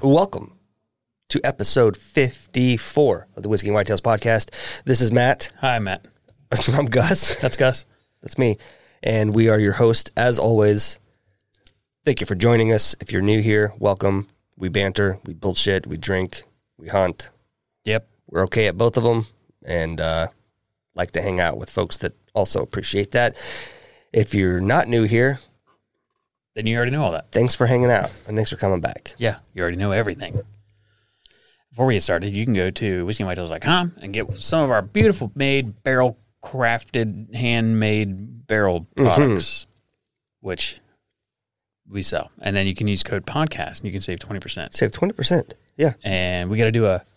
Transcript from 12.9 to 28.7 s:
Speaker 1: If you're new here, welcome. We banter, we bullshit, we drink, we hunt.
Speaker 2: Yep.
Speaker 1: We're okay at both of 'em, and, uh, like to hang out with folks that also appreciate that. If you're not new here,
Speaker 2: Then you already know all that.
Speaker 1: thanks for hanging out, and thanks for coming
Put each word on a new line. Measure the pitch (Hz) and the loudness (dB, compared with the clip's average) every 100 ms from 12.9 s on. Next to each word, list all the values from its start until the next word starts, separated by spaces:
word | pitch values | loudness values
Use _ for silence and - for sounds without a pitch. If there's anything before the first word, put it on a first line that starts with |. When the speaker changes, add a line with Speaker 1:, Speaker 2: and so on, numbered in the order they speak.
| - | -2
Speaker 1:
If | - | -4
you're | 101 | -2
new | 98 110 | 2 2
here, | 110 107 104 - | 4 2 0 0
welcome. | 104 95 98 98 101 _ _ _ | 0 2 0 0 -4 _ _ _
We | 92 | -4
banter, | 92 98 95 101 95 - | 0 0 0 -2 -2 -10
we | 82 | -8
bullshit, | 101 90 - 95 - | -4 -2 0 0 -2
we | 82 | -10
drink, | 78 95 92 - - _ _ _ | -4 -2 -2 -8 -18 _ _ _
we | 80 | -4
hunt. | 101 92 87 - _ _ _ _ _ - | 0 0 -2 -14 _ _ _ _ _ -4
Speaker 2:
Yep. | 110 - _ _ | -2 -4 _ _
Speaker 1:
We're | 85 | -2
okay | 92 - 107 | 0 2 0
at | 87 | 2
both | 117 127 | 2 2
of | 117 | 2
'em, | 113 113 _ _ _ - | 0 -2 _ _ _ -6
and, | 85 80 82 | -4 -2 -2
uh, | 80 80 82 _ _ _ _ _ _ - | -2 -2 -4 _ _ _ _ _ _ -8
like | 90 | -4
to | 85 | -4
hang | 98 90 | -4 -2
out | 85 60 | -2 -2
with | - | -8
folks | - 92 - | -6 -4 -4
that | 87 - _ | -6 -10 _
also | - 95 98 | -2 -2 -2
appreciate | - 107 92 101 101 | -4 -6 -4 -4 -2
that. | 123 120 - - - - - - _ _ | 0 0 -2 -14 -14 -14 -20 -20 _ _
If | - 104 107 | 0 0 0
you're | 95 87 | 0 0
not | 95 139 143 | 2 2 2
new | 117 | 2
here, | 107 117 127 135 - _ _ _ _ _ _ _ _ _ _ - | 2 2 2 -2 -10 _ _ _ _ _ _ _ _ _ _ -6
Speaker 2:
Then | 107 | -2
you | 117 | 0
already | 120 | 0
know | 139 | 0
all | 131 | -2
that. | 80 - | -2 -4
Speaker 1:
thanks | - 123 - | 0 2 2
for | 120 | 2
hanging | 123 123 | 4 4
out, | 113 90 - - | 2 0 -8 -6
and | 107 | -4
thanks | 107 | -2
for | - | -2
coming | 98 | -2